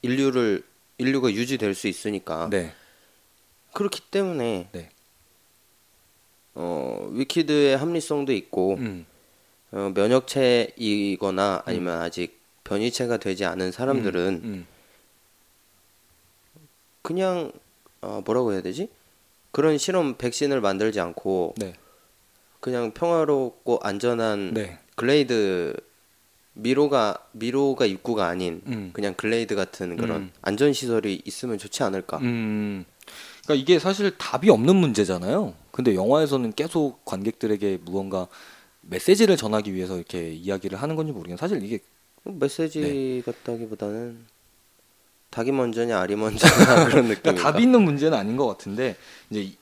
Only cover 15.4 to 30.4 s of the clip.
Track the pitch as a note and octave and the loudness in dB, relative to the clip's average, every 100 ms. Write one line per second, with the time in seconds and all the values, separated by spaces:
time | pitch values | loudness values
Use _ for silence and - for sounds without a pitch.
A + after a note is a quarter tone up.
15.4 | _ _ _ _ _ _ _ _ _ _ | _ _ _ _ _ _ _ _ _ _
16.4 | _ D#3+ D#3 _ _ _ - E3+ F#3+ F3+ | _ _ _ _ _ _ -8 -2 -2 -2
17.4 | D#3 - _ _ _ _ G2 G#2 G2 A#2+ | -6 -10 _ _ _ _ -10 -8 0 0
18.4 | A#2+ F#2+ F2+ A#2+ G#3+ _ _ _ _ _ | 2 -2 -4 -6 -10 _ _ _ _ _
19.4 | _ - D#3 D3+ - F#3 D3 A#2+ B2 - | _ 0 2 2 0 0 0 -2 -4 -2
20.4 | C#3+ C3+ G2+ F#2+ G#2+ G#2 E2+ E2 F#2+ F#2 | 0 2 2 2 0 0 -4 -4 -2 0
21.4 | E2+ - G2 F2 _ _ _ _ _ _ | -2 -4 -10 -12 _ _ _ _ _ _
22.4 | _ _ - B2 A#2 - E3+ E3+ D3+ C#3 | _ _ -4 -2 -4 -2 0 2 2 2
23.4 | B2+ - - A#2+ G#2 G2+ A#2+ A#2 A2+ G#2 | 0 -6 -2 0 0 -2 0 0 0 0
24.4 | F#2+ A2+ F#2+ E2+ _ - A#2 D3 B2+ A#2 | -2 -4 -6 -12 _ -4 2 4 4 2
25.4 | G2 F#2 E2 - _ _ _ _ _ _ | 2 0 -4 -8 _ _ _ _ _ _
26.4 | _ - A2 C3 D3 C#3 G#2+ - - A2 | _ -8 -2 2 2 2 2 -2 -12 -8
27.4 | A2+ C3 C#3 B2+ A#2 F#2+ - A2 F2 F2+ | -4 0 0 2 0 0 -4 -2 -2 -2
28.4 | F2+ E2 - A2+ F#2+ F2 G2+ F2+ A2 A#2 | -4 -6 -8 -8 -8 -4 -4 -4 -2 -2
29.4 | A2 G2+ F#2 - F#2 F2 A#2 D#2+ F#2+ _ | -2 -4 -4 -6 -8 -4 -4 -4 -8 _